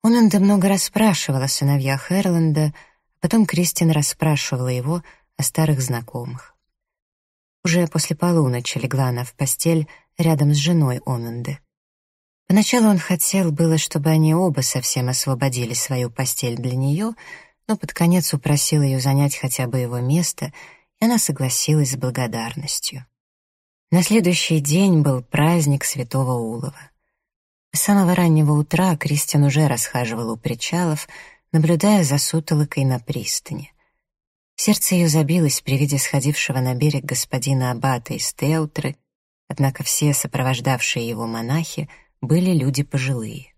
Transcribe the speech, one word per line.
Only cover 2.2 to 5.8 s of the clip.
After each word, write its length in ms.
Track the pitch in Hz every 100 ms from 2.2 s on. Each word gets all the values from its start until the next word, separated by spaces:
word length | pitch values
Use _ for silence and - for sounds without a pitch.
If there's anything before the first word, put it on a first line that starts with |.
| 190 170 160 151 151
а 460 | - - _ _ _
потом 260 | 175 226 214
Кристин 440 | 156 175 - 165
расспрашивала 800 | 151 143 - 156 143 - 127 127
его 340 | 127 131 175 - _ _ -
о 40 |
старых 380 | 139 - 156 139